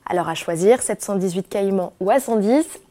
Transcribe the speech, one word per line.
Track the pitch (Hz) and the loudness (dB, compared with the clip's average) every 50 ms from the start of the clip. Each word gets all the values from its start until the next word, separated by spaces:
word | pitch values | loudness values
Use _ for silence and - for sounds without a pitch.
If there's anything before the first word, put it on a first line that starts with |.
| - - | -8 -4
Alors | - 180 165 160 | -2 -2 -2 -2
à | 165 | -4
choisir, | 156 - - 170 160 175 202 247 254 | -6 -4 -4 -2 2 4 4 4 4
sept | - - 214 - | 2 -2 -6 -6
cent | - - 202 | -6 -4 -2
dix-huit | 196 180 190 170 190 190 - | -2 -2 -2 -2 -4 -6 -4
Cayman | - 208 196 196 196 190 180 175 - - | -4 -2 -2 0 0 -2 -2 -4 -6 -4
ou | 185 190 | 0 2
A | 226 277 | 2 2
cent | 262 - 226 | 2 0 0
dix | 220 196 208 247 294 320 - - - - _ | 0 2 4 4 2 2 0 -6 -20 -20 _